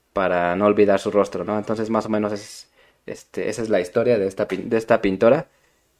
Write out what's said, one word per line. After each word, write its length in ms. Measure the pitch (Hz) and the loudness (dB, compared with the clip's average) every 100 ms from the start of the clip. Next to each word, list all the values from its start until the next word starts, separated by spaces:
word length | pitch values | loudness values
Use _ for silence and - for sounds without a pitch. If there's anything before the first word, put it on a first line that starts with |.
| _ | _
para 420 | 101 92 90 87 90 | -2 0 0 0 2
no 100 | 104 | 2
olvidar 340 | 104 101 98 | 4 4 4
su 100 | 107 | 2
rostro, 340 | 101 98 92 | 0 0 -2
¿no? 140 | 90 107 | -4 -4
Entonces, 320 | 101 110 107 | -4 -6 -2
más 160 | 110 110 | -2 -2
o 20 | |
menos 240 | 107 107 | -2 -2
es, 360 | 104 - - - _ _ _ - | -6 -12 -20 -20 _ _ _ -16
este, 420 | - - - 92 | -16 -12 -8 -6
esa 140 | 104 | -6
es 60 | 110 | -2
la 100 | 104 | -2
historia 380 | - 117 117 113 | -2 0 2 2
de 80 | 98 | 0
esta 180 | 98 104 | -2 -4
pin-, 200 | 92 107 | -4 -2
de 60 | 117 | -2
esta 240 | 110 113 | 0 0
pintora. 460 | 101 95 113 147 175 _ _ _ _ | 2 4 4 4 -2 _ _ _ _